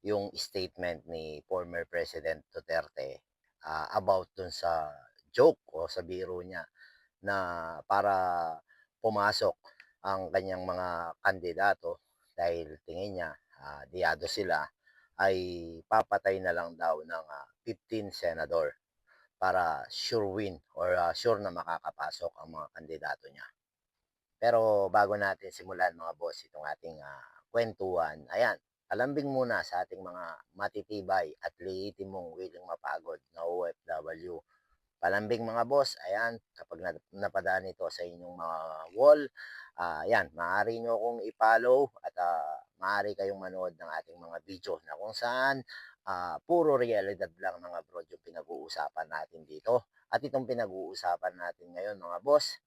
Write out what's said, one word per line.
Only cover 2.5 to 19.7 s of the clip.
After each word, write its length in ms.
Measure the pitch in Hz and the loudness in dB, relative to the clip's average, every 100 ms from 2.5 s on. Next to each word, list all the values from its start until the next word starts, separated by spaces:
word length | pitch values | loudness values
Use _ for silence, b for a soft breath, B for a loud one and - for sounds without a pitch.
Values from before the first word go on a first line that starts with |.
Duterte, 720 | 82 - 82 76 - 67 67 _ _ _ _ | -14 -2 -2 -2 -8 -8 -10 _ _ _ _
ah, 240 | 76 78 78 107 | -8 -6 -2 -2
about 320 | 95 95 90 - | 2 2 0 -8
dun 160 | 90 | -8
sa 400 | - 85 82 76 71 - _ _ | -2 0 0 -2 -10 -20 _ _
joke 320 | - 147 - - | 8 8 8 -6
o 160 | 78 85 | -8 -6
sa 160 | - | -6
biro 400 | 85 92 92 90 | -6 -6 -6 -6
niya 160 | 90 90 82 _ B B B _ | -8 -12 -12 _ B B B _
na 560 | 98 98 92 87 82 82 - | -4 -2 -2 -4 -6 -8 2
para 640 | 98 101 95 92 87 82 80 _ b b _ | 4 6 4 2 2 0 -4 _ b b _
pumasok 560 | 113 107 101 104 101 - - B B B | 0 4 4 4 2 0 -12 B B B
ang 240 | 95 95 92 | -4 -2 2
kanyang 400 | 92 95 92 92 | 0 0 -4 -2
mga 480 | 90 90 85 85 80 | -2 -2 -2 -4 0
kandidato 800 | 101 95 87 82 101 92 85 85 _ _ _ - | 0 0 -2 2 4 4 -2 -8 _ _ _ -2
dahil 480 | 85 85 80 78 | 0 0 -4 -12
tingin 320 | - 85 101 95 | -12 -8 -6 -4
niya, 160 | 82 78 _ _ | -6 -8 _ _
ah, 160 | 71 73 67 | -14 -14 -12
diyado 400 | 87 85 78 82 | 0 2 2 -2
sila, 320 | - 92 78 76 _ b b b - | -2 0 0 0 _ b b b 2
ay 560 | 98 95 90 87 82 82 - | 4 4 0 -6 -10 -12 2
papatay 480 | 110 - 101 98 95 | 4 4 2 2 2
na 80 | 92 | 0
lang 240 | 85 85 80 | 0 -2 -2
daw 240 | 85 78 | 0 0
ng, 260 | 80 82 78 | -2 -10 -8
ah, 160 | 73 69 _ | -14 -14 _
fifteen 480 | - 110 _ 110 101 | -10 -10 _ -6 -6
senador 640 | - 87 82 76 82 76 - _ _ _ b b _ | -2 -2 -2 0 2 0 -2 _ _ _ b b _
para 480 | 92 90 85 | 2 4 2